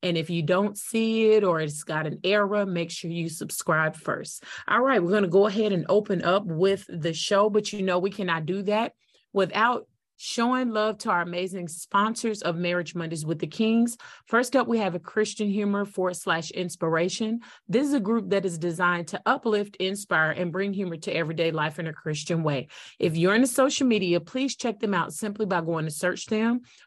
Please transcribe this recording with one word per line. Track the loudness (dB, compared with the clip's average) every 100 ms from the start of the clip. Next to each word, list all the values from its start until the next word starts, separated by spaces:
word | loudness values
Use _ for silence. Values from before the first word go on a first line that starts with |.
And | 0 0
if | 0
you | -2
don't | 2 2 2 -4
see | -4 0 0 4 6
it | 6
or | 4 2
it's | 0 -6
got | -4 -4 -4
an | -4
error, | 0 2 2 0
make | 0 -2 -4
sure | -6 -6
you | -4 -4
subscribe | -6 -8 -8 0 2 2 -2
first. | -6 -6 -6 -14 -14 -12 -2
All | 2
right, | 4 2
we're | 2
gonna | 2 4
go | 4 4
ahead | 2 0
and | 0 2
open | 2 2 -2
up | 2 0 0
with | 0 2 2 -4
the | -6 -4
show, | -4 0 4 4
but | 2 -2
you | -4
know | 0 0
we | 0
cannot | -2 -2 -2 -2
do | -4
that | 0 0 0 _ _ _ _
without | 0 0 4 2 2 -6 _ _ _
showing | -10 0 2 2 0
love | 0 0 0
to | 0
our | 0
amazing | 0 -4 -4 -6 -8
sponsors | -10 -2 2 2 0 -4 -2
of | -2
Marriage | 0 0 0 -2
Mondays | -6 -6 -4
with | -4 -4
the | -4
Kings. | 0 2 4 2 -2 -16 -20 _
First | 0 2
up, | 2 2
we | 0
have | 0
a | -4
Christian | -6 -2 -2 -2 -2
Humor | 0 0 0 -2
forward | -2 -2
slash | -2 -2 -2 -2
Inspiration. | -6 -6 -4 0 0 0 -2 -4 -4 -8 -20 _
This | 0 2
is |
a | 0
group | 2 0 2
that | 0
is | 0 -4
designed | -4 0 2 2 -2
to | -4
uplift, | -2 0 2 0 -2 -4
inspire, | -4 -4 -2 2 2
and | 0 -4
bring | -2 -4
humor | -2 -4 -6
to | -4
everyday | -2 -2 0 0
life | 0 -2 -2
in | -8
a |
Christian | -6 -6 -6 -2 0
way. | 0 -2 -4 -14 -20 -2
If | -2 2
you're | 4
into | 4 4
social | 4 2 4 2
media, | 2 2 0
please | 0 -4 -4 -2
check | -4 -2
them | -2
out | 0 -2
simply | -4 -8 -4 -2
by | 0
going | 0 -2 -2
to |
search | -2 -2 -2 -4
them | 0 0 0 -4 -20